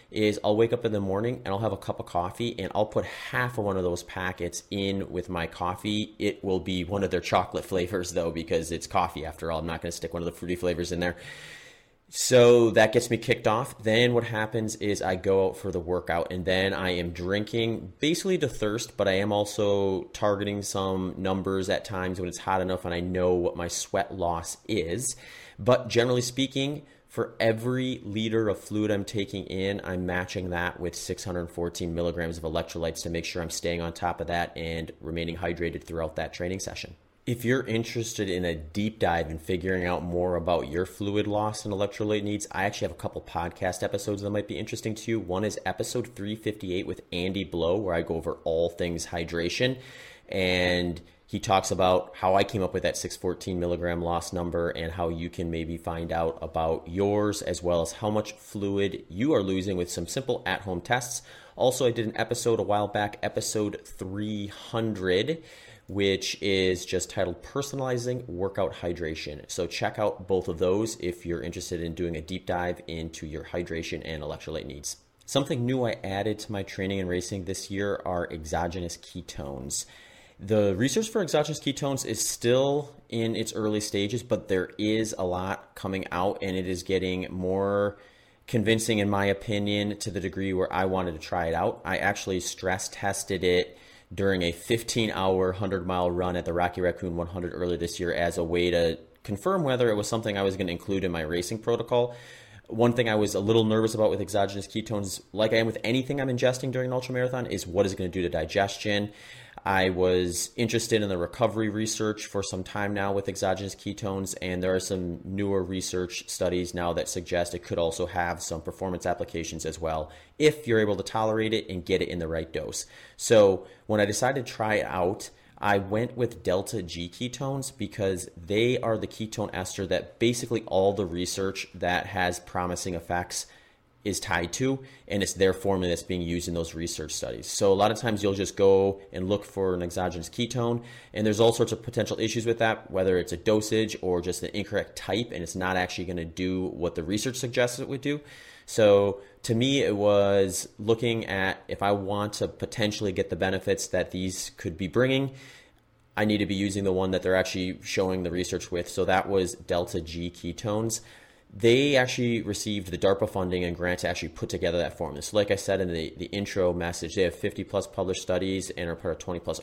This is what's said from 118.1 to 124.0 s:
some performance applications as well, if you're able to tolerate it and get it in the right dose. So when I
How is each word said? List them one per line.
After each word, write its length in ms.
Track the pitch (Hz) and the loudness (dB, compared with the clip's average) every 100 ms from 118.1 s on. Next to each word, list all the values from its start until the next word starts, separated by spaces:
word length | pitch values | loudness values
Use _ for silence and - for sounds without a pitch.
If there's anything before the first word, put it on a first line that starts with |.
| 90 87 85 | 0 0 0
some 180 | - 82 | -4 -6
performance 460 | 87 - 95 90 90 | -6 -6 -4 -2 -2
applications 580 | 87 85 85 80 82 80 | -2 -4 -6 -6 -6 -6
as 140 | 78 | -4
well, 320 | 80 80 76 - - - | -2 -2 -6 -12 -12 4
if 300 | 151 151 - | 4 4 2
you're 140 | 110 | 4
able 160 | 104 98 | 4 0
to 60 | |
tolerate 500 | - 110 110 110 110 | -2 0 2 2 2
it 140 | 110 - | 0 -2
and 160 | 92 | -6
get 200 | 80 92 | 0 2
it 60 | 76 | 2
in 100 | 85 | -2
the 80 | 80 | -4
right 240 | 80 78 | -4 -4
dose. 340 | 76 76 - - - - - | -6 -6 -8 -10 -16 -20 -4
So 480 | - 113 101 92 - - - | 6 10 10 6 -2 -10 0
when 120 | |
I 60 | 107 | 2